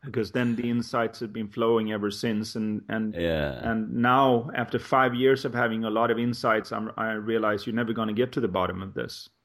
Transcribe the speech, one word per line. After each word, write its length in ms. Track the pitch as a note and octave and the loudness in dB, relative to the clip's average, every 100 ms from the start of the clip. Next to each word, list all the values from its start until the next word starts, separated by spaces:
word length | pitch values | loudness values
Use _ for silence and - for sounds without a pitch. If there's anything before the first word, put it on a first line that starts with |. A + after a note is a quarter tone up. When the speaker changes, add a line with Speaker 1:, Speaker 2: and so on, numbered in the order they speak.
Speaker 1:
because 260 | C#3 A#2+ G2+ | -6 -4 -2
then 220 | B2+ B2 A2+ | 0 0 -2
the 120 | A#2+ | -2
insights 480 | A#2+ A#2 B2 A2+ - | -2 -2 0 -2 -2
had 120 | A#2 | -10
been 160 | G#2+ G#2+ | -8 -8
flowing 420 | G#2 A#2 A#2 G#2+ | 0 4 4 2
ever 180 | G#2+ G#2 | 0 -2
since. 440 | G2+ A#2+ G#2+ A2 | -2 -2 -2 -4
And, 280 | A#2+ G#2+ G#2+ - | -4 -4 -4 -4
and, 260 | A2 A2 | -4 -4
Speaker 2:
Yeah. 560 | G#2 E2+ D#2+ D2 C2 D#2+ | -2 0 0 0 -2 -2
Speaker 1:
and 220 | A2 A2 | -2 -2
now, 560 | A#2+ A#2+ B2+ C3+ B2 A#2+ | 2 4 6 6 4 0
after 240 | - A#2 A#2+ | -4 -2 -4
five 360 | - C3+ B2+ | 2 4 4
years 300 | A#2+ C3 C3+ | 4 4 4
of 100 | C#3 | 0
having 300 | A#2+ A#2+ A2 | 0 0 0
a 60 | A2+ | -2
lot 200 | G#2+ A#2 | 2 2
of 60 | A2+ | 2
insights, 520 | A#2+ A#2+ B2 A2 G#2+ | 0 0 2 2 0
I'm, 220 | A2+ A2 - | -6 -6 -4
I 160 | A2+ | -4
realize 540 | A2 G#2+ A2+ A2 G#2 - | -4 -2 0 2 0 -2
you're 80 | |
never 180 | A2+ A#2 | -2 -2
gonna 200 | A2+ A2 | -2 -2
get 180 | G#2+ B2 | 0 0
to 80 | C#3 | 0
the 80 | A2+ | 0
bottom 340 | F#2 F#2 F#2 | 0 0 -2
of 120 | F#2+ | -8
this. 340 | G2 A#1 - - _ | -8 -8 -10 -18 _